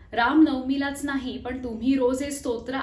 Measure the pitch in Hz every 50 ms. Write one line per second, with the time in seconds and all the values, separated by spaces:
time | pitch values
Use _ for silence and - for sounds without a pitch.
0 | - - - 226 233 254 294 311 311 285 262 254 254 262 277 277 277 285 277 285
1 | 285 285 277 262 247 254 208 - - 247 262 262 254 240 220 226 233 269 269 262
2 | 247 247 262 262 285 285 285 - - 262 233 226 - 254 269 262